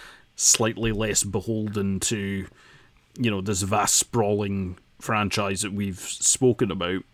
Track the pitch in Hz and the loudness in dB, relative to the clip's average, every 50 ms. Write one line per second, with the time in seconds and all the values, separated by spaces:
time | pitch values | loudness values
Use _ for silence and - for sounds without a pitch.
0 | - - - - - _ - - - - - - 113 110 107 - 113 113 107 101 | -20 -20 -20 -20 -20 _ -6 0 4 4 4 4 4 0 0 0 0 0 0 0
1 | 110 107 98 - - 101 92 104 92 113 113 110 107 104 101 107 98 98 98 92 | 0 0 0 0 0 0 -2 -4 -2 -2 -2 -2 -2 -2 -2 -2 0 0 0 0
2 | - - 117 104 98 98 98 98 92 - - - - - - - - - _ _ | 0 -2 -2 -2 -2 -4 -4 -4 -6 -10 -14 -20 -20 -20 -20 -20 -20 -20 _ _
3 | _ _ - - 123 113 104 95 92 107 101 87 101 95 107 98 95 - - - | _ _ -6 -2 -2 0 0 0 -2 -2 -2 -2 0 0 0 0 2 2 2 2
4 | - - - 120 107 101 104 101 104 101 98 98 95 90 87 - _ _ _ - | 0 0 2 2 2 2 2 0 0 0 -2 -2 -2 -4 -6 -12 _ _ _ -12
5 | - - 113 107 104 95 - 110 101 98 98 90 - 101 98 101 104 98 90 90 | -4 -2 0 0 0 0 0 0 0 0 -2 -2 -4 -4 -4 -4 -4 -4 -4 -8
6 | - - - - - - - - 131 127 113 - 123 101 92 95 87 87 95 92 | -10 -10 -8 -2 0 0 2 4 4 4 4 4 2 0 0 -2 0 0 -2 -2
7 | - _ | -4 _